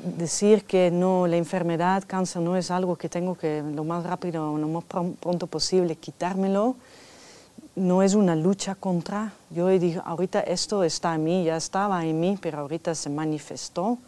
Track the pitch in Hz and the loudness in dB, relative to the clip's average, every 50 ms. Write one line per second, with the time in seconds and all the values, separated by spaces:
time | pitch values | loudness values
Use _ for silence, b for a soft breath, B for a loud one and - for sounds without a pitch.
0 | - 175 160 156 170 151 - - 202 208 214 202 - - - 185 180 175 170 175 | -8 -8 -4 -4 -4 -4 -2 2 6 6 6 6 4 2 4 4 4 6 4 4
1 | 180 185 190 185 180 170 165 170 170 165 - 190 170 170 170 160 170 180 190 196 | 4 4 4 4 4 4 2 2 0 0 -2 -2 0 0 0 2 2 2 2 2
2 | 190 - 190 185 185 175 - 180 170 170 180 185 170 - 180 180 185 180 175 - | 0 -2 -2 -2 -2 -2 -2 -2 -2 0 0 0 0 0 -2 -2 0 0 -2 -2
3 | - 160 - 175 175 185 180 - - 156 151 151 147 151 147 147 156 160 170 175 | -4 -6 -4 -4 -2 -2 -4 -2 -2 -2 -2 -2 -4 -4 -4 -4 -4 -4 -4 -4
4 | 165 175 180 180 - 180 165 165 156 151 151 151 151 156 160 170 165 - - 185 | -4 -4 -6 -4 -4 -4 -4 -4 -4 -2 -2 -2 -2 -2 -2 -4 -6 -6 -4 -4
5 | 175 180 - - - 170 180 170 180 170 - 156 - - 185 185 180 170 160 - | -4 -4 -4 -6 -4 -4 -2 -2 -4 -4 -4 -4 -2 2 2 2 2 2 -2 -4
6 | - - - - 170 180 190 190 190 196 196 202 208 247 254 254 B B B B | -8 -14 -8 -6 -4 -2 0 0 0 2 2 2 2 0 0 -4 B B B B
7 | B B B B B B B B B B B - - - - - 190 180 180 185 | B B B B B B B B B B B -20 -20 -12 -6 -2 2 2 4 4
8 | 190 196 190 214 202 180 165 156 156 185 202 190 - 196 196 - - 190 180 170 | 4 4 6 4 4 4 4 4 2 2 2 0 -2 -6 -8 -6 -4 -2 -2 -2
9 | 160 - 202 208 220 214 190 - - - 160 165 175 185 190 185 170 175 160 185 | -2 -4 -6 -6 -6 -6 -10 -14 -18 -10 -4 -2 2 4 4 4 4 2 0 -2
10 | - - 165 156 185 185 - 208 - - 175 175 - - 214 202 185 160 - - | -6 -6 -4 -4 -4 -2 0 -2 0 0 -2 -2 -2 -2 0 0 0 0 0 0
11 | - 175 165 156 156 160 175 190 175 160 160 165 156 - - 190 202 208 190 175 | -2 -2 0 0 0 2 2 2 2 0 0 -2 -4 -4 -2 -2 0 0 0 0
12 | 160 160 156 160 170 185 202 196 - 170 151 147 147 135 160 170 - 175 160 - | 0 0 0 0 2 0 0 -2 -4 -6 -6 -6 -6 -6 -6 -6 -4 -4 -4 -4
13 | - 151 143 151 156 156 156 147 147 - - - - - - 175 175 220 247 240 | -4 -6 -4 -4 -2 -2 -4 -4 -6 -10 -12 -12 -12 -8 -6 -4 -2 -2 -2 -4
14 | B | B